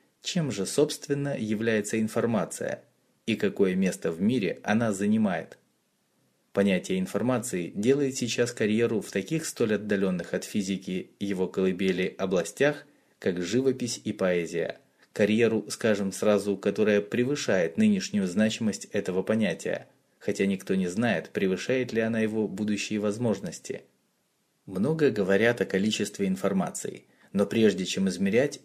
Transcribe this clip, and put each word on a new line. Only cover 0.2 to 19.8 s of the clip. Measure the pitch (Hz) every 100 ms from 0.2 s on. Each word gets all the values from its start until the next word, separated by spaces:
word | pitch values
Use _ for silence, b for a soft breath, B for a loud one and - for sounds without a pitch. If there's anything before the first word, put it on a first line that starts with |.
чем | - 180 147
же, | 101
собственно, | 92 - 151 - - 139 143 139
является | 107 107 113 110 104 113
информация | 110 117 117 110 82 - - - - _ _ _ -
и | 107
какое | 101 95 95
место | 92 95 85 85
в | 82
мире | 101 127 92 -
она | - 110 117
занимает. | 95 104 110 107 85 82 - _ _ _ _ _ _ _ _ _
Понятие | - 101 92 - 92
информации | 92 101 120 123 107 92 82
делает | 98 110 139 139 127
сейчас | 120 - 120
карьеру | - 107 110 117 110
в | -
таких | 98 95 160
столь | - - 113
отдалённых | 104 107 101 95 90 -
от | 92
физики, | - 107 95 92 - 92 - -
его | 101 92 92
колыбели, | - 92 92 95 90 92 -
областях, | 95 92 82 - 143 147 b b b b
как | 104 87
живопись | 87 120 135 123 120 -
и | 113
поэзия. | 101 95 90 80 85 - - b b b
Карьеру, | - 104 107 113 110 -
скажем | - 113 104 98
сразу, | 95 104 104 101 95
которая | 104 98 107 104
превышает | 101 117 123 147 - 95 82 -
нынешнюю | 107 98 - 104 95
значимость | 90 110 - 110 98 -
этого | 104 95 92
понятия, | 92 110 101 80 - -